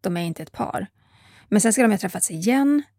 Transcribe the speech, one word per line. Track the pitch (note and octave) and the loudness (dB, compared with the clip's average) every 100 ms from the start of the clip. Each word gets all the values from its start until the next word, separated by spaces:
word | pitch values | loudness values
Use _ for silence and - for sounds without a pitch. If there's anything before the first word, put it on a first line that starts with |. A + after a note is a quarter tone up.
de | G3 F3 | -4 -4
är | |
inte | E3+ E3 | -4 -8
ett | D#3 | -12
par. | - - - G3 _ _ _ _ _ _ | -8 -6 -6 -10 _ _ _ _ _ _
Men | G3+ | 2
sen | A3+ | 2
ska | A3+ | 4
de | A#3 | 4
ha | G3+ | 2
träffats | F3+ F3+ - | -2 -6 -6
igen. | D#3+ F#3 C4 C#4 D4 C#4+ | -4 0 2 4 2 -2